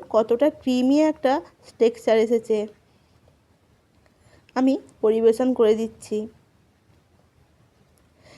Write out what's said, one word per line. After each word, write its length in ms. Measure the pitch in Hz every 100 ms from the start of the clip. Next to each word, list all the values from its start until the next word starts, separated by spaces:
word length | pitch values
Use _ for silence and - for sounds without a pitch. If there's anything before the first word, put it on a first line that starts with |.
| -
কতটা 400 | 220 220 240 294
ক্রিমি 480 | - 262 254 254 285
একটা 320 | 311 302 254 302 - _ - -
টেক্সচার 400 | 226 226 - 220
এসেছে। 380 | 220 233 226 214 214 - _ _ _ _ _ _ _ _ _ _ _ _ _ _ _ _ _ 254
আমি 180 | 262 302 - _
পরিবেশন 480 | 220 220 226 226 254
করে 200 | 247 214
দিচ্ছি। 420 | 220 226 - - 214 226 - _ _ _ _ _ _ _ _ _ _ _ _ _ _ _ _ _ _ _